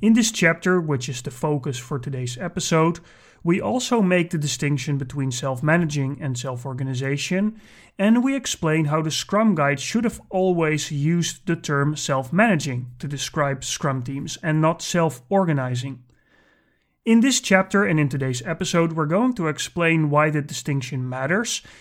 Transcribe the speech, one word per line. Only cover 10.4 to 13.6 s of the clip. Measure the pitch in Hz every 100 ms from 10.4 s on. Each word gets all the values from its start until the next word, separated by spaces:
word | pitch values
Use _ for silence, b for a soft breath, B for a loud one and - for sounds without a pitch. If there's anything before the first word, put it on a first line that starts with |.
| 185 175 160 151 -
used | 147 147 170 156 - -
the | 170
term | - 143 143 151
self-managing | - 135 123 165 233 175 143 123 123 -
to | 143
describe | 139 - 160 143 139